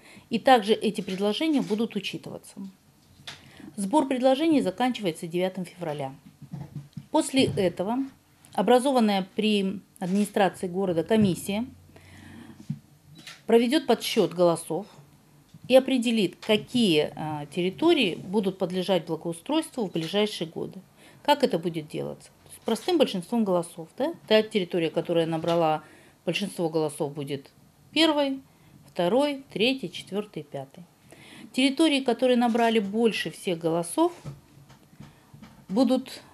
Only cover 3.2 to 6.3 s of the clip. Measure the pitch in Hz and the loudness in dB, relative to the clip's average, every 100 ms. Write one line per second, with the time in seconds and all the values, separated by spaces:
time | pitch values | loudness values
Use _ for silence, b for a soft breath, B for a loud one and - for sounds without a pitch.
3.2 | - B B B B - 196 302 269 254 | -20 B B B B -8 0 2 2 2
4.2 | 262 262 330 294 185 180 254 233 202 156 | 2 2 2 2 0 0 -2 -2 -4 -4
5.2 | 175 175 185 185 175 - 160 147 135 139 | -4 -2 -2 -4 -10 -8 -8 -6 -8 -10
6.2 | - | -20